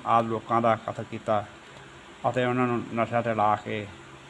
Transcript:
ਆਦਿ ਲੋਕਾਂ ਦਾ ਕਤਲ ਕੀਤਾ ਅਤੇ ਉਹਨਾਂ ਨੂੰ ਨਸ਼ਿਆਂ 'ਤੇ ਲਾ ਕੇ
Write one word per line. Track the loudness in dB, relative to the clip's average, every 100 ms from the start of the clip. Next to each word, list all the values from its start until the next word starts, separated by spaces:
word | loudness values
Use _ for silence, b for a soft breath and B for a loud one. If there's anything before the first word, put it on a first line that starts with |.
| 2
ਆਦਿ | 2 4
ਲੋਕਾਂ | -2 0 2
ਦਾ | 4 2
ਕਤਲ | -2 -8
ਕੀਤਾ | -8 -6 -2 -2 -2 -12 -20 B B B -20 -6 -2
ਅਤੇ | 0 2
ਉਹਨਾਂ | 2 2
ਨੂੰ | 0 -2
ਨਸ਼ਿਆਂ | -2 0 0
'ਤੇ | 0
ਲਾ | 2 4 2
ਕੇ | -2 -6 -8 -14 -20 -20